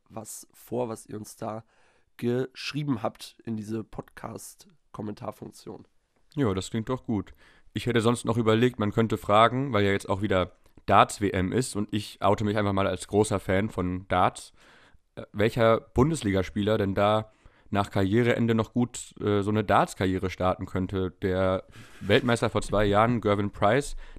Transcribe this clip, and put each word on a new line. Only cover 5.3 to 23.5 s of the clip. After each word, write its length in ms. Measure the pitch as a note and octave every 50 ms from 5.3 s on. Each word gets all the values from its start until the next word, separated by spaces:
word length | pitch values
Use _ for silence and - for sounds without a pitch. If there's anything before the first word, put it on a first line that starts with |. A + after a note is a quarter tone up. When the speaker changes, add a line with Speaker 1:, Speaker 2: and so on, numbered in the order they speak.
| G#2 - - G#2 G2+ - - - G2 - - _ _ _ _ _ _ _ _ _ _
Speaker 2:
Ja, 180 | C#3+ C#3 A2 F#2+
das 160 | F#2 F#2+ -
klingt 200 | - A2+ G#2+ -
doch 140 | C3 B2 -
gut. 300 | - A#2 G2+ F#2 - - - _ - _ _ _ - _
Ich 140 | - - B2
hätte 140 | A#2 A#2+
sonst 240 | G#2 A#2 A#2+ - -
noch 120 | A2+ A2 A#2
überlegt, 420 | A#2 G#2+ A2 A2 A#2+ A#2+ - -
man 120 | G#2+ G#2
könnte 260 | G2+ A#2 A2+ G#2+ A2 G#2+
fragen, 560 | - - G#2 G#2+ A2+ A#2 A#2+ B2+ C3+ C#3+ A#2+
weil 100 | G2+ G2+
ja 80 | G2+
jetzt 180 | G2 G2 - -
auch 120 | G2+ F#2+
wieder 320 | G#2 G2+ G2 F#2 F2+ F2 - _ _ _ _ - -
darts-W 440 | - G2 G2+ A#2+ - - - G#2 F#2+
M 200 | F#2+ F#2+ F#2 F#2+
ist 240 | G2 A2 C3 - -
und 180 | G#2 G#2 - -
ich 280 | A2 G#2 - - -
oute 220 | - G2 G#2 G#2 G#2+
mich 140 | G#2 G#2 A2
einfach 160 | G#2 G2+ G2
mal 140 | G2 F#2+ F#2+
als 200 | F#2 F#2 - -
großer 320 | - G2+ G#2+ - G#2 F#2+
Fan 300 | - - F#2+ F#2+ G2+ G#2+
von 380 | - F#2+ F#2 F2+ F2+ F#2 F#2+ -
Darts, 460 | F#2+ F2+ F#2+ A2+ - - - - - _ - - - - - _ - _ _ _ _
äh, 80 | - - - -
welcher 460 | G2+ G2+ A#2 - B2+ A2+ A2+ A2+ A2+
Bundesligaspieler 960 | - - _ - B2+ D#3 E3 D3 - G2+ G2 F#2+ F#2 - - G#2+ G2+ G#2 G#2+ A2
denn 180 | G2+ G2 F#2+
da 360 | G2 G2+ G#2 G#2+ A2 G#2+ - _ _ _ - _ _ _ -
nach 220 | - F#2+ G2+ -
Karriereende 640 | - G#2 G2 F#2+ G2+ A#2 B2 A#2 A#2+ - A#2+ A2+ A2+
noch 180 | A2 A2 - -
gut, 400 | A#2+ A#2+ A#2 - - - - - -
äh, 200 | - G#2 G#2 G2+
so 100 | G2 G#2
eine 120 | G#2+ G#2+ A2
Darts-Karriere 640 | - G2 A#2 E3 F3+ - - G2+ F#2+ F#2 F#2 F#2+ F#2
starten 360 | - - F#2+ F2+ F#2 - F#2+
könnte. 460 | F2+ - G2+ F#2+ F2+ G2 F#2+ F#2 F#2 - _
Der 420 | - G2 F2+ F#2 F#2+ F#2 F#2 F#2 - - - A2 - - - -
Weltmeister 480 | G2+ F#2+ G2+ A#2+ - B2 A#2 - - A2+
vor 120 | - G#2+
zwei 240 | - - - G2+ G#2+
Jahren, 360 | G2+ G2+ G2+ A2 A#2 B2 A2+
Gervin 300 | G2 G#2+ G2+ G2+ G#2 G2+